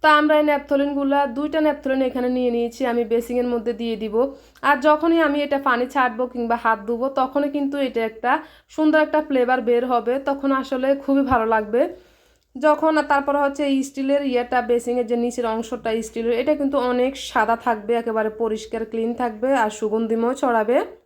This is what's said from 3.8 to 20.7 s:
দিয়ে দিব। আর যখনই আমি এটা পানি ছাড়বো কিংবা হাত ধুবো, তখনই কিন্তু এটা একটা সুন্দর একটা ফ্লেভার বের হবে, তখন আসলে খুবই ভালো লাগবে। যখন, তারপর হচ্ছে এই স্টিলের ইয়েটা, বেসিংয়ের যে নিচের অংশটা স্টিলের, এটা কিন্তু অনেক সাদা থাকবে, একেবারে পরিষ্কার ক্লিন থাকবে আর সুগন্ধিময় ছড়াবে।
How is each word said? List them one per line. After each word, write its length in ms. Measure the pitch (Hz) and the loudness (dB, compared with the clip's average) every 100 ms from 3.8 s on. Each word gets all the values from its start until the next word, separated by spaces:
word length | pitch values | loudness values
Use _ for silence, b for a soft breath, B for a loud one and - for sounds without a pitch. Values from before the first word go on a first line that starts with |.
দিয়ে 160 | 233 220 | -4 -4
দিব। 120 | 214 214 269 277 B B 269 | -2 0 0 -4 B B 0
আর 80 | 285 294 | 2 4
যখনই 320 | 302 330 330 311 | 4 4 2 2
আমি 120 | 285 285 | 0 0
এটা 120 | 277 277 | 0 0
পানি 160 | 240 247 | 0 0
ছাড়বো 300 | 277 254 226 247 | 0 0 0 -6
কিংবা 220 | 240 233 233 | -4 -2 0
হাত 140 | 233 220 208 | 0 0 -2
ধুবো, 180 | 233 269 269 | -4 -2 -2
তখনই 300 | 262 285 285 285 | 0 0 -2 -2
কিন্তু 200 | 277 285 262 | -2 -2 -2
এটা 140 | 226 226 | -2 -4
একটা 220 | 220 240 302 311 B B | -2 -2 -2 -2 B B
সুন্দর 260 | - 311 311 302 | 0 4 4 4
একটা 140 | 311 302 | 0 0
ফ্লেভার 320 | 269 240 254 233 | 0 2 2 2
বের 160 | 240 247 | 0 2
হবে, 220 | 247 233 262 277 | 0 0 -2 -2
তখন 220 | 277 277 269 | -2 0 -2
আসলে 280 | 262 262 262 277 | -2 -2 0 0
খুবই 180 | 277 277 269 | 2 0 2
ভালো 160 | 247 220 | 2 2
লাগবে। 280 | 220 208 233 339 B B B B B _ 254 | 0 0 0 0 B B B B B _ 0
যখন, 360 | 294 302 311 311 285 | 2 4 2 2 2
তারপর 240 | 285 277 285 | 0 2 0
হচ্ছে 180 | 277 277 285 | 0 0 0
এই 60 | 269 269 | 0 -2
স্টিলের 340 | - 269 285 277 | -6 0 0 2
ইয়েটা, 280 | 247 247 254 226 | -2 0 -2 2
বেসিংয়ের 360 | 240 240 247 226 | 0 0 -2 0
যে 60 | 240 | 0
নিচের 220 | 240 240 233 | -2 -2 -2
অংশটা 360 | 220 226 240 226 226 220 | -2 -6 -6 -4 -4 -4
স্টিলের, 280 | - 226 233 | -4 -2 0
এটা 120 | 269 302 | 0 0
কিন্তু 160 | 277 277 247 | 0 0 0
অনেক 220 | 247 254 269 - | 0 0 -2 -4
সাদা 280 | 247 214 226 - | -2 0 0 0
থাকবে, 260 | 220 208 233 | -4 -2 -2
একেবারে 300 | 233 220 214 214 | -2 -2 -2 -2
পরিষ্কার 400 | 226 214 214 226 220 | -4 -4 -6 -8 -6
ক্লিন 200 | 226 226 233 | -4 -4 -2
থাকবে 280 | 247 214 254 269 | -4 -4 0 2
আর 80 | 214 214 | 0 -2
সুগন্ধিময় 580 | 220 220 226 226 233 254 | -2 -2 0 0 0 0
ছড়াবে। 360 | 262 226 214 | 0 2 2